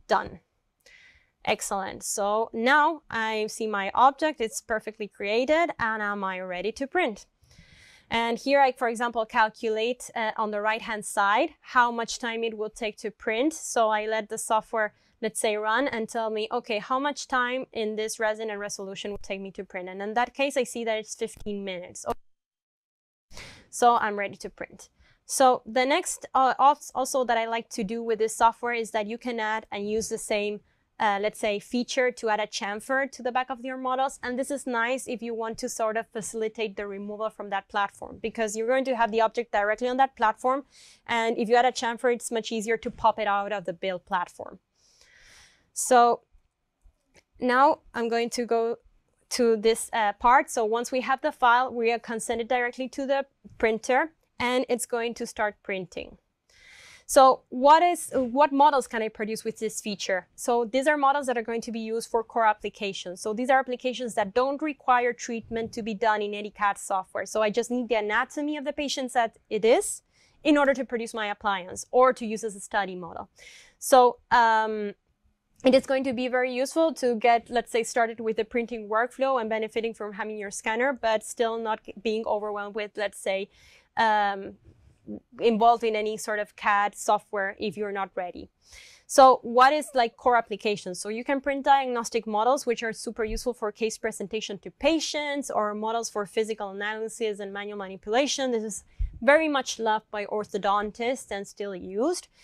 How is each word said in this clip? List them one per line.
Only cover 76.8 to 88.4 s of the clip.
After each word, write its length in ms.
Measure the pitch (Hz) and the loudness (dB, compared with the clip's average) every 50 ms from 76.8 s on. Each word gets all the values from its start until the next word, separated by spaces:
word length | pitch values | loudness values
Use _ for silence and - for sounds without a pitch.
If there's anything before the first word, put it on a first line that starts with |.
| 330 320 254 | 2 2 0
to 200 | - - 247 240 | 0 0 0 0
get, 340 | 214 214 240 233 233 226 - | 2 4 4 4 4 2 0
let's 220 | - 240 226 - | -2 -2 -2 0
say, 100 | - 233 | -2 -2
started 380 | 226 - - 247 233 220 226 - | -2 0 0 0 0 0 -2 -4
with 180 | 226 220 214 226 | -4 -4 -2 -2
the 80 | 220 | -4
printing 420 | - - 240 233 220 247 226 214 202 | -2 -2 -4 -4 -4 -6 -10 -6 -2
workflow 540 | 214 220 240 247 - - 262 269 269 247 | 0 0 0 0 -2 -2 -2 0 0 0
and 80 | 220 220 | 0 -2
benefiting 460 | 220 220 220 214 - 233 220 233 220 | -2 -2 -4 -4 -4 -4 -4 -4 -6
from 180 | - 220 208 202 | -6 -10 -10 -8
having 240 | 196 214 214 214 214 | -8 -8 -8 -8 -8
your 140 | 202 202 | -10 -10
scanner, 420 | - - - 226 220 226 247 277 269 | -10 -6 -4 -4 -2 0 0 0 0
but 300 | 233 - 226 220 214 - | 0 0 0 0 0 -2
still 340 | - - - 240 226 226 233 | -6 -2 -2 -2 0 0 -2
not 220 | 226 214 220 214 - - - 196 - | -4 -4 -4 -4 -6 -14 -20 -6 -4
being 200 | 226 214 220 - - | -2 -2 -2 -2 -2
overwhelmed 480 | 214 208 208 214 208 208 202 208 202 | -2 -2 -2 -4 -6 -6 -8 -8 -6
with, 160 | 214 208 208 - | -8 -8 -8 -4
let's 220 | 214 208 202 - - | -4 -4 -4 -4 -4
say, 320 | - 202 196 196 202 - _ _ _ - - _ _ _ _ | -4 -2 -2 -2 -4 -6 _ _ _ -20 -20 _ _ _ _
um, 580 | - 226 220 214 208 208 202 202 196 196 214 202 - _ - - _ _ _ _ _ _ - 208 - - _ - 233 | 2 2 4 4 4 2 0 0 -4 -8 -12 -14 -18 _ -20 -20 _ _ _ _ _ _ -14 -14 -14 -16 _ -10 0
involved 440 | 190 233 220 202 233 233 240 233 240 | 2 2 4 6 6 6 6 4 2
in 120 | 226 214 | -2 -2
any 200 | 214 214 214 220 214 | -2 -2 -4 -4 -6
sort 200 | - - 214 208 | -6 -6 -6 -6
of 180 | 208 - _ | -6 -8 _
cad 380 | - - 226 208 202 208 208 - | -4 0 2 2 2 2 0 -2
software 640 | - - - 208 208 - _ - 202 190 196 - - | -4 0 0 0 0 0 _ -6 -4 -4 -4 -4 -6
if 160 | 214 214 170 | -6 -6 -6
you're 160 | 208 214 202 | -6 -8 -6
not 200 | 202 196 196 190 - | -4 -6 -6 -6 -6
ready. 380 | 196 180 175 - - | -8 -8 -8 -10 -12